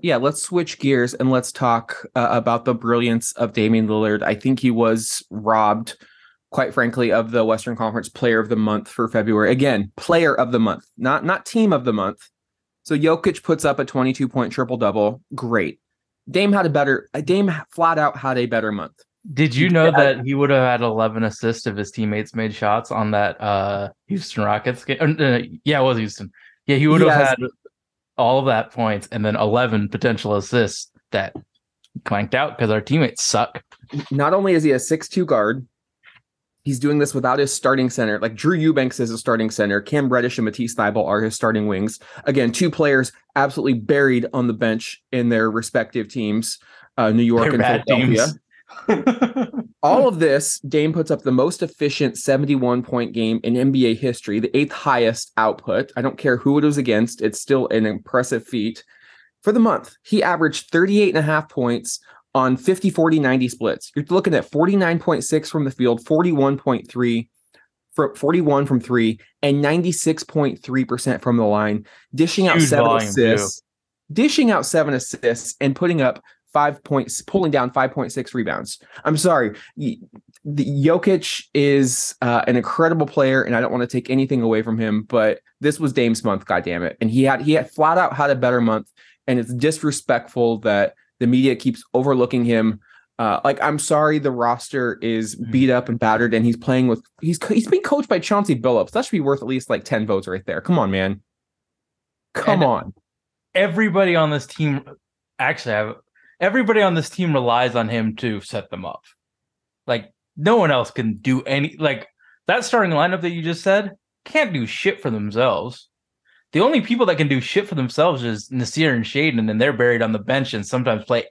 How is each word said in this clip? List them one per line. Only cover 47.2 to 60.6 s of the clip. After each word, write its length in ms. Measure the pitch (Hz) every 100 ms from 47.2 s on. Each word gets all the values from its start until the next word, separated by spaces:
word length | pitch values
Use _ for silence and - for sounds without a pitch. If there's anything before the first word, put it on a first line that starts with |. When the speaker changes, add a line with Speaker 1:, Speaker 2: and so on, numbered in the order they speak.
Speaker 1:
York 200 | 117 117
Speaker 2:
They're 100 | 113
Speaker 1:
and 80 | 123
Speaker 2:
bad 220 | 120 113 110
Speaker 1:
Philadelphia. 380 | 113 127 110 143
Speaker 2:
teams. 140 | 147 _ _ _ - -
<laughs> 640 | 208 254 240 240 269 233 277 - -
Speaker 1:
All 260 | 147 226 262
of 120 | 165
this, 400 | 160 139 - -
Dame 340 | 135 151 156
puts 160 | 165 156
up 140 | 147
the 80 | 135
most 320 | 127 160 -
efficient 540 | 165 - 147 - 135 -
seventy-one 640 | - 135 143 135 123 123
point 300 | 120 123 117
game 260 | 117 110 113
in 140 | 117 123
N 140 | 135
B 160 | 135 120
A 80 | 110
history, 440 | 131 120 - 104
the 160 | 107 135
eighth 160 | 147
highest 600 | - 147 123 113 113 - -
output. 540 | 110 107 - 98 - 123
I 60 |
don't 180 | 127 -
care 180 | 143 123
who 200 | 139 143
it 40 |
was 140 | 147 143
against. 440 | 123 107 117 -
It's 200 | 110 -
still 260 | - 135 -
an 160 | 113 110
impressive 580 | 95 - 123 123 117 -
feat. 380 | 120 110 113 - _ - - _ _
For 100 | 214
the 80 | 226
month, 360 | 226 156 - _
he 180 | - 214
averaged 480 | 175 165 156 -